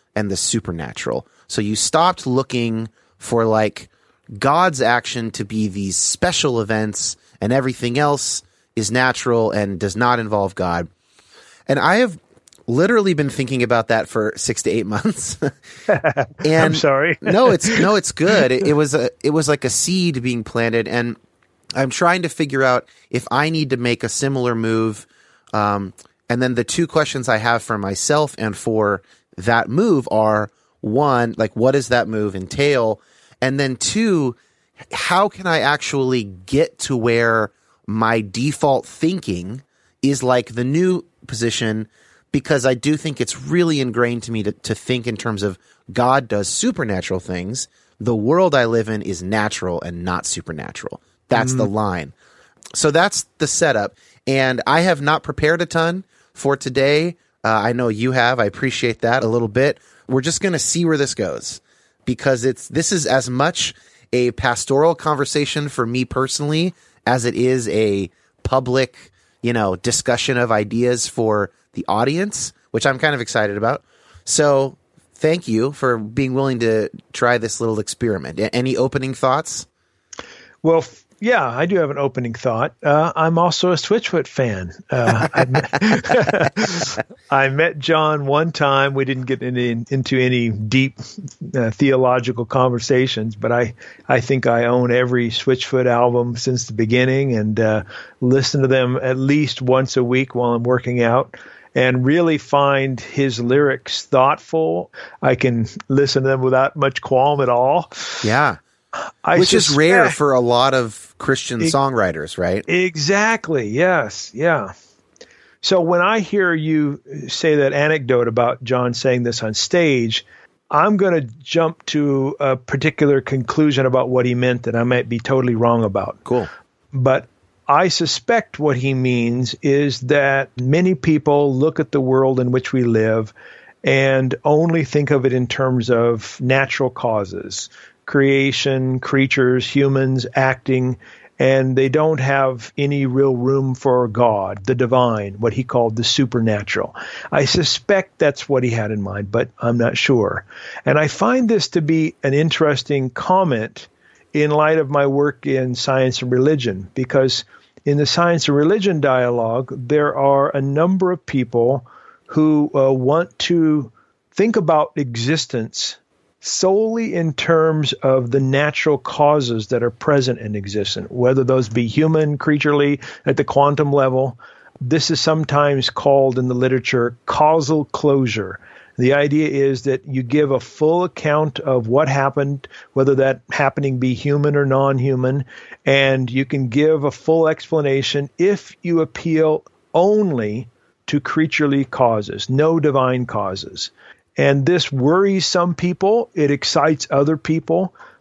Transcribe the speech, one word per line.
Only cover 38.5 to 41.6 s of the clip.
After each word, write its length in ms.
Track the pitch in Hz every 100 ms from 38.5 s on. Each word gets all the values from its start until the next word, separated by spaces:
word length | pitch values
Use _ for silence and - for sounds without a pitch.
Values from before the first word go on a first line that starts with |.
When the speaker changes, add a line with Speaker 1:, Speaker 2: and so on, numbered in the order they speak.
| 139 147 135 -
Speaker 1:
thinking 760 | - 160 185 - 87 90 127 - _ _ _
is, 220 | 135 139
like, 320 | 123 127 -
the 100 | 110
new 400 | 123 151 185 180 - _ -
position? 640 | 113 117 -